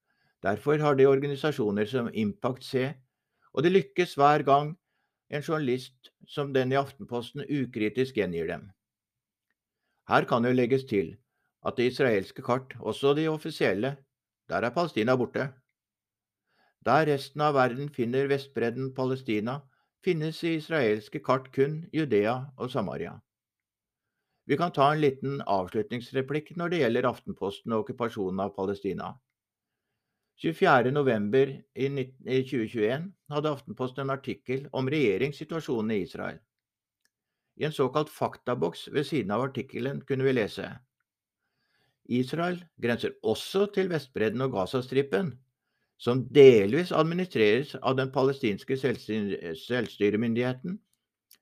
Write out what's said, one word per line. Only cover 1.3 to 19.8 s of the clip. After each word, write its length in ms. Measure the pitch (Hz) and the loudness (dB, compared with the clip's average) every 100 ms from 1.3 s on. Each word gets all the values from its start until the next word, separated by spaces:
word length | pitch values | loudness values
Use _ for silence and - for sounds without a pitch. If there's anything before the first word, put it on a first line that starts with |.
| 139 156 143 107 101 104 | -2 -2 0 0 0 0
som 200 | 131 117 | -2 -4
Impact 520 | - 107 98 123 127 - | -2 -4 -2 -6 -6 -4
C, 240 | 131 131 160 _ _ _ _ _ | -2 -2 -6 _ _ _ _ _
og 100 | - | 0
det 80 | 156 | 4
lykkes 440 | 190 - - 175 - | 4 2 -2 -2 4
hver 240 | 143 151 139 | 4 6 4
gang 280 | 139 151 160 _ _ _ _ _ | 4 2 -8 _ _ _ _ _
en 120 | 151 | -8
journalist 720 | 143 156 143 123 127 _ - _ - | -4 -2 0 -2 -6 _ -20 _ -12
som 260 | - 139 | -8 -2
den 200 | 135 127 | 0 2
i 40 | 139 | 0
Aftenposten 680 | 135 - 98 120 117 143 139 | -2 -8 -8 -8 -8 -12 -6
ukritisk 680 | 143 120 120 107 107 131 120 | -4 -4 -2 -2 -2 -4 -2
gjengir 300 | 92 82 82 | -2 -2 -6
dem. 160 | 82 62 - _ _ _ _ _ _ _ _ _ _ _ _ - | -8 -12 -20 _ _ _ _ _ _ _ _ _ _ _ _ 0
Her 160 | 123 - | 0 2
kan 160 | 127 120 | 0 2
jo 80 | |
legges 320 | 127 120 131 131 | 2 2 0 0
til 300 | 101 82 - _ _ _ _ - | -2 -2 -8 _ _ _ _ -8
at 120 | - | -2
det 120 | 123 | -2
israelske 560 | 127 135 104 92 - - | 2 2 2 -2 -12 -4
kart, 300 | 123 131 120 | -4 -4 -10
også 360 | 107 107 139 147 | -8 0 2 2
de 100 | 160 | 0
offisielle, 640 | 156 165 151 139 98 123 143 _ _ _ _ _ | -4 -8 -2 0 2 -2 -4 _ _ _ _ _
der 120 | 87 | -2
er 120 | 117 | -2
Palestina 420 | 127 170 - 110 127 | -2 -2 0 2 2
borte. 320 | 117 - 139 - _ _ _ _ _ _ _ _ _ _ _ _ 101 | 0 -2 -6 -8 _ _ _ _ _ _ _ _ _ _ _ _ 2
Der 220 | 135 156 | 2 4
resten 320 | 143 131 147 | 0 -2 -2
av 140 | 151 139 | 0 4
verden 320 | 127 120 143 | 2 0 -8
finner 400 | 143 117 131 139 | -4 -2 0 0
Vestbredden 640 | 139 135 - 117 120 135 | -2 -2 -4 -2 -2 -8
Palestina, 680 | 131 127 131 127 107 107 139 - _ | -4 -4 -4 -2 -2 -2 -6 -12 _